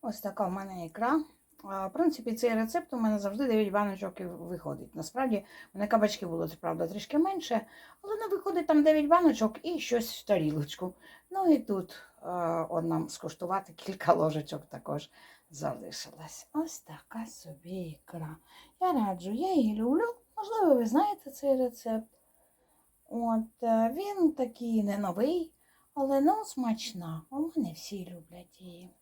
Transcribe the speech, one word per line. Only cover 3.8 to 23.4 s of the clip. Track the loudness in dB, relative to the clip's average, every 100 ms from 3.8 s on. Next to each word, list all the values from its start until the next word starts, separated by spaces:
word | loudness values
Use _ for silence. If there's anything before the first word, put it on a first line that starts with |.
| 0 -2 -6 -6
і | -10
виходить. | -8 -8 -8 -6 -8 -10 -10
Насправді, | -8 -2 0 0 -2 -20 -18
в | -6
мене | 0
кабачки | 4 2 0 -6
було, | -4 -4
це | -4
правда, | -4 -2 -4
трішки | -4 -2 2
менше, | 2 0 -2 -2 -4 -18 -20 -20
але | -8 -6
не | -2
виходить | -2 -2 -2 4
там | 6
дев'ять | 8 6 6
баночок | 6 6 4 0 -2
і | -6 -6
щось | 0 0 0 -8
в | 0
тарілочку. | 2 2 0 -4 -6 -8 -10 -20 -20 _
Ну | 0 6
і | 6
тут, | 4 -4 -4
е, | -12 -20 _ -6 -2 -2 -2 -2
от | -2 0
нам | -2 -4
скуштувати | -8 -12 -8 -4 -4 -4
кілька | -14 -10 -6 2
ложечок | 4 4 0 -4 -10 -12
також | -14 -6 -6 -8 -20 -20 -20 _
залишилось. | -8 -6 -6 -10 -12 -14 -14 -16 -16 -8
Ось | -6 -4 -8
така | -16 -18 _ -12 -12
собі | -14 -18 -16 -10
ікра. | -8 -8 -12 _ -12 -10 -12 _ -20 -20 _
Я | 2
раджу, | 2 2 -2 -4
я | -2 2
її | 4 2 2
люблю. | 2 2 0 -4 _ -10
Можливо, | -6 2 6 6
ви | 4
знаєте | 4 2 0 -10
цей | -6 0 2
рецепт. | 0 -4 -6 -6 -6 _ _ _ _ _ _ _ _ _ _
От, | -4 0 0